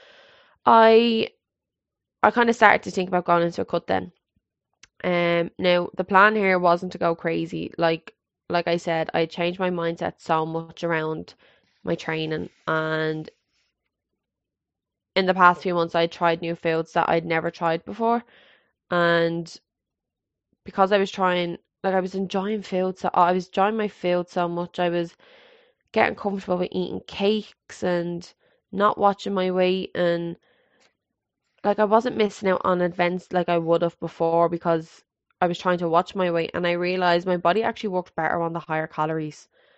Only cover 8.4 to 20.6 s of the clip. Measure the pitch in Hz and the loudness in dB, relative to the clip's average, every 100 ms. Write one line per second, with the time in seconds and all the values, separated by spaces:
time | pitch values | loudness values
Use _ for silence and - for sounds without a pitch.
8.4 | - 175 170 175 - 165 156 165 165 - | -6 -4 -2 -4 -2 -4 -2 -2 -2 -2
9.4 | 175 185 185 175 170 170 175 - - 160 | -4 -2 -4 -2 -4 -4 -6 -8 -2 -2
10.4 | 160 160 165 - 170 160 156 156 - - | -2 -6 -8 -8 -4 -2 -2 -6 -12 -20
11.4 | _ _ _ _ - 170 - 160 160 156 | _ _ _ _ -6 -6 -4 -6 -4 -6
12.4 | 175 _ - 160 156 156 156 156 156 _ | -8 _ -4 -2 -2 -2 -2 -4 -10 _
13.4 | _ _ _ _ _ _ _ _ _ _ | _ _ _ _ _ _ _ _ _ _
14.4 | _ _ _ _ _ _ _ 190 185 180 | _ _ _ _ _ _ _ -2 0 6
15.4 | 180 175 190 175 165 170 170 - 170 165 | 6 4 -2 -2 0 0 -2 0 0 0
16.4 | 165 170 170 160 165 175 - 170 165 165 | -4 -4 -2 -2 -2 -2 0 0 0 -2
17.4 | 170 - 170 165 - 208 226 233 - _ | -2 -4 -4 -4 -6 -4 0 0 -4 _
18.4 | _ _ _ _ - 175 170 170 170 170 | _ _ _ _ -4 0 2 2 0 -4
19.4 | 165 - _ _ _ _ _ _ _ _ | -8 -16 _ _ _ _ _ _ _ _
20.4 | _ _ | _ _